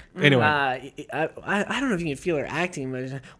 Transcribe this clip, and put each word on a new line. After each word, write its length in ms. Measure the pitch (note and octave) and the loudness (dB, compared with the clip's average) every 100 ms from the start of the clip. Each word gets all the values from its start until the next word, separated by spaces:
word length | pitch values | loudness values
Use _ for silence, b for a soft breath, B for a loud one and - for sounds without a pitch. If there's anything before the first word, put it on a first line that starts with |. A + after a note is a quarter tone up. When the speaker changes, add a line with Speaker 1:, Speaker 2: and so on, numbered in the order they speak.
| B - | B 2
Speaker 1:
Anyway. 220 | C#3+ C3+ | 6 6
Speaker 2:
Uh, 20 | D3+ | 6
I, 840 | D3 C#3 C3 - - D3 C3+ D#3+ - | 4 2 -2 -6 -14 -8 -4 -4 -4
I, 220 | - G3 G3 | -4 -2 -2
I 120 | A3+ | -2
don't 100 | C4+ | 0
know 60 | F#3 | 0
if 60 | |
you 40 | E3+ | -2
can 60 | C#3 | -4
feel 220 | F#3 D#3 | -2 -2
her 80 | C#2 | -2
acting, 440 | C#3 F3 E3+ C3 | -2 -2 -4 -6
but 300 | B2+ C3 C3+ B - | -6 -6 -8 B -2